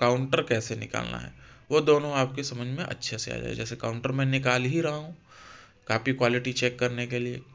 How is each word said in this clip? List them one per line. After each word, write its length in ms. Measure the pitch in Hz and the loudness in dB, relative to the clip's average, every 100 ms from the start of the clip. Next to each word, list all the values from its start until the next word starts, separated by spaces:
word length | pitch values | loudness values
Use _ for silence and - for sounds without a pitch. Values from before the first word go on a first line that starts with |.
काउंटर 420 | 120 127 135 151 | 4 4 2 2
कैसे 340 | - 113 113 113 | 2 0 0 -6
निकालना 420 | 110 113 117 120 | -4 -4 -4 -6
है 140 | 123 - - - - | -10 -16 -20 -16 0
वो 100 | 151 | 4
दोनों 320 | 151 147 147 | 6 6 4
आपके 300 | 143 131 135 | 0 0 -2
समझ 240 | 135 120 123 | -6 -6 -4
में 160 | 139 | -4
अच्छे 340 | - - - 113 | -6 -6 -6 -6
से 140 | 120 | -6
आ 40 | 117 | -6
जाए। 180 | 120 | -4
जैसे 220 | 113 117 120 | -4 -6 -6
काउंटर 360 | 117 117 120 | -4 -2 -2
मैं 120 | 135 135 | 2 2
निकाल 360 | 135 131 127 | 2 2 2
ही 160 | 127 165 | 2 0
रहा 160 | 160 151 | 0 -4
हूँ 200 | 156 170 - - - - - _ - | -8 -14 -20 -20 -20 -20 -20 _ -2
कॉपी 240 | 110 131 | 0 0
क्वालिटी 400 | 131 120 123 123 | 2 2 2 0
चेक 260 | 123 123 123 | 0 0 2
करने 280 | 123 120 120 | -2 0 -4
के 120 | 123 | -4
लिए 180 | 120 123 - | -4 -6 -12